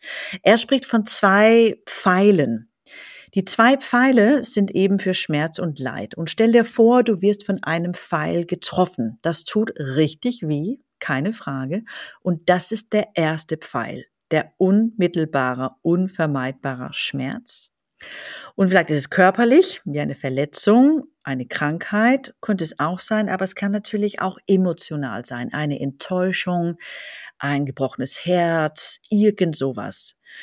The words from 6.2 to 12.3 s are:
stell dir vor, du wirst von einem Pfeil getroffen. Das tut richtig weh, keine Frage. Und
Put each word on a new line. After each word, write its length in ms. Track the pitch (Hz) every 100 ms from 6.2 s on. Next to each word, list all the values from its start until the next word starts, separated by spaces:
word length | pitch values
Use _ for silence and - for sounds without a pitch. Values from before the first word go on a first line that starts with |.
| 160
stell 220 | - 226
dir 120 | 233
vor, 380 | 226 - 226 247
du 180 | 240 180
wirst 240 | 196 202
von 180 | - 190
einem 320 | - 165 175
Pfeil 520 | 175 - 156 160 170 170
getroffen. 720 | 175 - - 180 - 113 -
Das 220 | 165 160
tut 280 | - 214 226 -
richtig 720 | 139 135 151 - 247 240 156
weh, 300 | 147 180 277 _ -
keine 320 | - 135 180
Frage. 500 | 226 - 135 131 196 226 - - -
Und 280 | 185